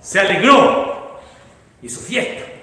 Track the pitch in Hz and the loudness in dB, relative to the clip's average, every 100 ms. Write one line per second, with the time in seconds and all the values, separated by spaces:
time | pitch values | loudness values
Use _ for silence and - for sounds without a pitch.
0 | - 190 196 - 247 254 - - - - | -4 -2 0 2 6 6 6 2 -4 -8
1 | - - - - - - _ _ 120 - | -12 -18 -20 -20 -20 -20 _ _ -16 -14
2 | - 247 - - - - | -6 -4 -4 -8 -14 -18